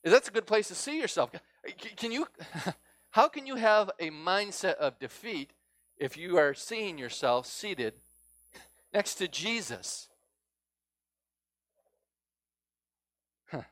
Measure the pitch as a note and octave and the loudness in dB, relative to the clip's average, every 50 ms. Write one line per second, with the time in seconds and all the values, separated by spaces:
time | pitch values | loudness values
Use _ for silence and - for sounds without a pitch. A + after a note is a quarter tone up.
0 | - E3 F#3+ C4+ - - - A3+ G3 - G#3 A3 G#3 - - - - C#4 D4 D#4+ | 6 8 8 8 8 6 -4 -4 0 2 2 2 2 0 -6 -8 -6 -4 -4 -2
1 | C#4+ F#3+ - F3 B2+ - - - _ _ _ _ - - - - - A3 G#3 F#3 | -2 -2 0 0 0 0 -2 -16 _ _ _ _ -16 -16 -14 -12 -14 -16 -10 -6
2 | A#3 A3+ A3+ C4+ E4 - _ - E3 - - D#3+ - F#3 E3 _ _ _ _ _ | -6 -4 -2 -2 -4 -4 _ -18 -18 -12 -10 -6 -6 -6 -6 _ _ _ _ _
3 | _ _ - G#3+ C4 D#4 - D4+ C4+ C4+ C4+ B3+ A3+ A3 G#3+ G#3+ G#3 F#3+ F3 - | _ _ 6 6 6 6 4 -4 -8 -6 -4 2 4 6 6 6 4 2 -2 -6
4 | E3+ D#3+ D3+ D3+ D#3+ F3 F#3 G3+ G#3 G3+ F#3 - - F#3+ D#3+ - D3+ C#3 A#2+ _ | -6 -6 -6 -4 0 0 2 2 0 -2 -6 -4 -2 -2 0 0 0 -2 -2 _
5 | C3+ B2 - - - A#3+ G#3+ D3+ C#3 - _ _ _ _ _ _ _ _ _ _ | -12 -12 -12 -12 -10 -8 -6 -6 -8 -10 _ _ _ _ _ _ _ _ _ _
6 | C#3+ C3 - D3+ E3+ F3+ F3 F3 D3+ C#3+ C#3 - - - A#3 A3 G#3+ G3 E3+ D3 | -6 -6 -6 -8 -6 2 4 6 6 4 2 -2 -8 -8 -6 -4 -4 -6 -6 -8
7 | B2+ A#2+ - - - B2+ A#2+ B2 B2 - - - - G#3 G#3 - A#2+ A2 A2+ - | -10 -10 -8 -2 0 2 2 2 0 -4 -12 -10 -8 -8 -6 -4 -4 -4 -6 -8
8 | _ _ _ _ _ _ _ _ _ _ _ - - _ _ _ _ _ - G3+ | _ _ _ _ _ _ _ _ _ _ _ -20 -20 _ _ _ _ _ 0 0
9 | G3+ - - - G3 E3+ - - D#3+ G#3+ A#3 A#3 F#3 - A#2+ F2+ - - - - | 0 0 -4 -6 -6 -6 -6 -6 -4 -2 -2 -4 -4 -6 -10 -10 -10 -10 -10 -12
10 | - _ _ _ _ _ _ _ _ _ _ _ _ _ _ _ _ _ _ _ | -14 _ _ _ _ _ _ _ _ _ _ _ _ _ _ _ _ _ _ _
11 | _ _ _ _ _ _ _ _ _ _ _ _ _ _ _ _ _ _ _ _ | _ _ _ _ _ _ _ _ _ _ _ _ _ _ _ _ _ _ _ _
12 | _ _ _ _ _ _ _ _ _ _ _ _ _ _ _ _ _ _ _ _ | _ _ _ _ _ _ _ _ _ _ _ _ _ _ _ _ _ _ _ _
13 | _ _ _ _ _ _ _ _ _ _ - C#3 - - | _ _ _ _ _ _ _ _ _ _ -10 -10 -10 -12